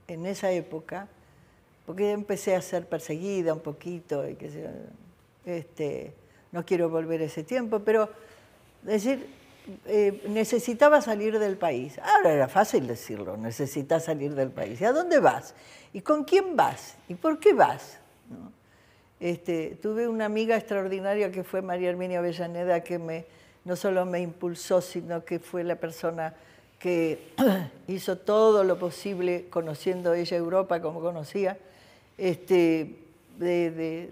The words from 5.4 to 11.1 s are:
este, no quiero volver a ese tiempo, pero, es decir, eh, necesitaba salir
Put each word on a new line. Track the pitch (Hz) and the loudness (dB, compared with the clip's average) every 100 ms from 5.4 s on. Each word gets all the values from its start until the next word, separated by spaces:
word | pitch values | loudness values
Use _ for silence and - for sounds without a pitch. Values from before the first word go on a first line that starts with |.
| - | -10
este, | 170 156 - 147 - 156 - _ _ _ | -8 -8 -6 -6 -6 -10 -16 _ _ _
no | 175 | -8
quiero | 170 175 170 | 0 2 2
volver | 160 160 160 | 0 -2 -2
a | |
ese | 156 160 | -4 -6
tiempo, | 151 254 233 214 | -4 -4 0 -2
pero, | 214 220 214 - - - - _ _ _ - | 2 2 2 -4 -20 -20 -20 _ _ _ -2
es | 214 | 0
decir, | 226 262 - - - - - 185 - | 2 -2 -4 -18 -20 -20 -18 -14 0
eh, | 208 202 202 202 | 2 2 0 -2
necesitaba | 214 220 240 - 226 294 294 | 0 2 0 0 6 8 8
salir | 233 | 4